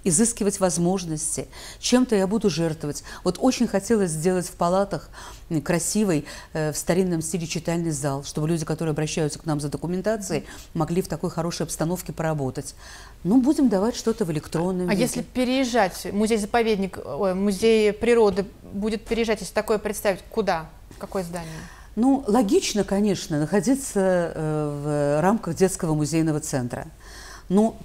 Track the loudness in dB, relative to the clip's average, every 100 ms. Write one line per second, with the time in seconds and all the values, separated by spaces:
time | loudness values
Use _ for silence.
0 | 2 4 2 2 -2 2 0 2 0 0
1 | -4 -6 -4 -6 -8 -14 -18 -6 2 4
2 | 4 2 2 2 2 2 -2 -2 -6 -8
3 | -12 -4 -4 2 0 2 0 0 2 2
4 | 2 0 0 0 -4 -2 0 2 0 -4
5 | -10 -18 -16 -18 -4 -4 0 -2 0 0
6 | 2 0 -2 -16 -10 -4 -4 -4 0 2
7 | 2 0 -2 -4 -4 -4 -2 -2 -2 -2
8 | -2 -4 -6 -4 -2 -2 -2 -2 -2 -2
9 | -2 0 -2 -2 -4 -2 -2 -4 -4 -2
10 | -2 -4 -2 -4 -6 -18 -8 -4 0 -2
11 | -2 -4 -4 -2 -4 -4 -6 -2 -2 -2
12 | -6 -4 -2 -2 -4 -6 -12 -16 -20 -18
13 | -20 -6 4 4 6 4 4 4 2 0
14 | -2 -2 -2 -2 -2 -2 0 -2 0 2
15 | 0 -2 -6 -2 0 0 2 2 2 -2
16 | -4 0 2 2 2 2 2 0 -2 -6
17 | -8 -2 0 2 0 4 4 6 4 2
18 | 4 6 6 2 -4 -10 -12 -4 -4 -4
19 | -4 -2 0 -2 -2 -4 0 -2 -2 -2
20 | -2 -2 -4 -2 0 -2 -4 -18 -20 -16
21 | -8 -6 -6 -10 -12 -14 -16 -18 -10 2
22 | 4 4 4 2 4 2 2 -2 0 2
23 | 2 0 -2 -2 2 2 2 0 0 0
24 | 2 2 0 -2 -2 -2 -2 -2 -2 0
25 | 2 4 4 2 -2 2 2 2 0 0
26 | 2 2 2 0 -2 -4 -4 -6 -10 -16
27 | -20 -18 -18 -18 2 4 4 0